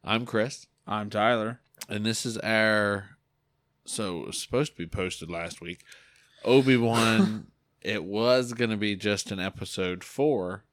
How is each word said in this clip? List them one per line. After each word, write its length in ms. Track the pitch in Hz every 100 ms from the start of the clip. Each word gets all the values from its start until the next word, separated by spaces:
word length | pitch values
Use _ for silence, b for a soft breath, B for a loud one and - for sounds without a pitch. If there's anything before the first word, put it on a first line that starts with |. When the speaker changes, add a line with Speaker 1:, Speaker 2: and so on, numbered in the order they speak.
Speaker 1:
I'm 220 | - 110
Chris. 420 | 120 113 117 - - _ -
Speaker 2:
I'm 240 | 107 104
Tyler. 500 | 104 107 120 110 123 _ _ -
Speaker 1:
And 160 | 104 107
this 180 | 110
is 140 | 123 110
our, 800 | - 110 110 107 101 101 98 - _ _ _ _ _ _
so 360 | - - 104 85
it 40 | 58
was 120 | -
supposed 320 | - 123 151
to 60 | -
be 80 | 85
posted 420 | 98 92 - 80
last 300 | 85 85 -
week. 240 | 85 90 - B B B B B
Obi-Wan, 1040 | - 131 131 127 117 117 113 110 101 107 - _
Speaker 2:
<laughs> 180 | _ _
Speaker 1:
it 200 | - 107
was 520 | 87 104 120 127 123
gonna 240 | 117 117 107
be 180 | 104 101
just 340 | 104 98 -
an 100 | 98
episode 600 | 95 - 95 - 92 92
four 640 | - - 147 127 90 101 _